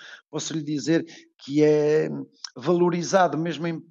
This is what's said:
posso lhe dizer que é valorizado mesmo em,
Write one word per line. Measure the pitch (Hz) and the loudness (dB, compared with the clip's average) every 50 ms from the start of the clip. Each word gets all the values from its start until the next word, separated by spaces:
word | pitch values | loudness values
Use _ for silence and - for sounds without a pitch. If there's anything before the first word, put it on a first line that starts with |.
| - - - - _ _ | -20 -20 -20 -20 _ _
posso | 143 151 - - 151 | -12 -10 -8 -6 -8
lhe | 160 | -6
dizer | 147 147 151 139 117 147 165 160 165 - - - - _ _ _ | -6 -4 -6 -4 0 0 0 0 0 -4 -12 -20 -20 _ _ _
que | - 139 143 151 151 | -12 -4 2 4 4
é | 151 151 151 147 151 156 156 156 151 147 139 135 - _ _ - - _ | 4 4 4 2 2 2 2 0 -2 -6 -8 -10 -14 _ _ -20 -18 _
valorizado | 131 131 160 180 175 175 175 165 175 165 131 180 190 180 160 139 | -6 -2 0 2 4 2 2 2 -2 -2 0 2 2 4 2 0
mesmo | 156 165 175 151 139 170 | -2 -4 -4 -4 -4 -6
em, | 170 165 147 - _ | -6 -6 -8 -10 _